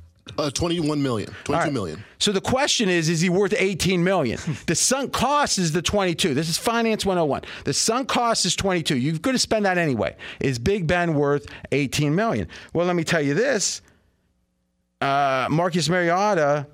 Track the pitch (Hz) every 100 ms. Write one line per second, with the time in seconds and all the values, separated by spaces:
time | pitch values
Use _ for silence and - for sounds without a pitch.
0 | - _ - - 147 - 170 175 147 147
1 | 135 110 - - - 165 151 131 87 107
2 | - - 202 190 - 262 294 - 190 175
3 | 160 165 185 180 196 - 190 185 175 185
4 | 175 190 120 - - 135 - 160 - 262
5 | 254 - 247 294 277 190 170 170 - 208
6 | 185 165 160 131 165 160 240 233 226 208
7 | 196 180 151 113 - - - 135 - 240
8 | 247 247 233 214 180 - 196 180 147 127
9 | 139 160 262 247 - 220 196 180 160 117
10 | 90 - - - 139 120 127 202 156 175
11 | 170 147 143 143 - - - 139 135 -
12 | 147 170 226 123 85 - - 156 180 175
13 | 156 165 143 147 277 220 - - - _
14 | _ _ _ _ _ _ _ _ _ -
15 | 135 139 139 131 110 151 175 170 147 180
16 | 170 180 214 180 143 147 139